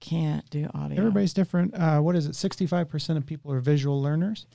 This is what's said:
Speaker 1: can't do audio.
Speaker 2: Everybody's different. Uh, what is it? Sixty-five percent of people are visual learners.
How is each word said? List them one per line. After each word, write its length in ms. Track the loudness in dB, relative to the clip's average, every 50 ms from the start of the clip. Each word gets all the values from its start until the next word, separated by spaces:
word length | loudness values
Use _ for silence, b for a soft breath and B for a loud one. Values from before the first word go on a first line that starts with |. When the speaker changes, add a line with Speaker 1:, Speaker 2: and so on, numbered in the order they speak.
Speaker 1:
can't 460 | -8 -4 -2 0 0 0 0 -2 -4 -6
do 200 | -6 -4 -4 -4 -4
audio. 240 | -6 -6 -4 -2 0
Speaker 2:
Everybody's 340 | 2 2 4 4 2 2 2
different. 400 | 0 0 2 2 0 0 0 0
Uh, 260 | 0 2 4 4 4
what 140 | 4 4 2 2
is 80 | 0
it? 100 | -2 -4
Sixty-five 540 | -4 -4 -4 -2 -2 -2 0 0 0 -2 -2
percent 280 | -4 -6 -2 -2 -2 -2
of 80 | -2
people 260 | -4 -8 -10 -6 -4 -2
are 80 | 0
visual 400 | 2 2 2 2 2 0 0 0
learners. 440 | 0 0 0 0 0 -2 -2 -6 -10 _